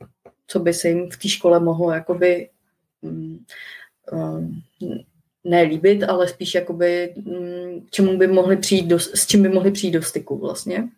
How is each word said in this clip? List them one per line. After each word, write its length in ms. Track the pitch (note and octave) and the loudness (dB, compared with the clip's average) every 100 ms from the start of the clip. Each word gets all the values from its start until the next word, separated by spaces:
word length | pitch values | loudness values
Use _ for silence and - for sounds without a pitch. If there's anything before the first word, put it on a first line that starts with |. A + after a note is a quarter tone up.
| - _ - _ - | -20 _ -20 _ -6
co 120 | F#3+ | -4
by 140 | E3+ | -2
se 160 | E3+ E3+ | 0 0
jim 200 | E3+ F3 | 0 -4
v 80 | - | -8
té 120 | G3+ | -6
škole 300 | - F3 E3+ | 0 4 4
mohlo, 320 | E3+ E3 F3 | 2 0 0
jakoby, 580 | D#3+ D#3+ F3 F3+ F3 - _ _ _ _ _ | -2 -2 2 2 2 -4 _ _ _ _ _
mm, 360 | D#3+ D#3+ D#3+ E3 - - - - - _ - | -12 -10 -12 -14 -20 -20 -20 -20 -20 _ -12
eh, 340 | E3 D#3+ D#3+ E3 D#3+ - - F3 - - _ _ _ | -8 -6 -6 -8 -10 -16 -12 -10 -10 -14 _ _ _
ne 180 | F3 F3 | 2 4
líbit, 420 | D#3+ D#3+ F#3 G#3 | 4 4 4 4
ale 240 | - F3+ F3 | 2 0 0
spíš, 280 | - F3+ F#3 | -4 -4 -4
jakoby, 580 | F3 E3+ F3 F3 F3 F3 | -4 0 0 0 -4 -8
mm, 640 | G3+ F3+ F3 F3+ F3+ F3 - | -12 -10 -10 -10 -12 -14 -8
k 20 | |
čemu 280 | - F#3+ F#3 | 0 2 4
by 100 | F#3 | 4
mohli 300 | F#3+ F3+ F#3+ | 4 4 2
přijít 300 | - F#3+ E3+ | 2 0 2
do-, 120 | E3+ | 0
s 280 | - - - | 0 -4 2
čím 160 | G#3 | 4
by 60 | G3 | 6
mohli 220 | F#3+ G3 | 4 2
přijít 200 | G3 F#3 | 0 -2
do 100 | E3 | -2
styku 360 | D#3+ - - - | -2 -6 -6 -8
vlastně. 520 | - - - F#3 A#3+ | -6 -8 -6 -6 -8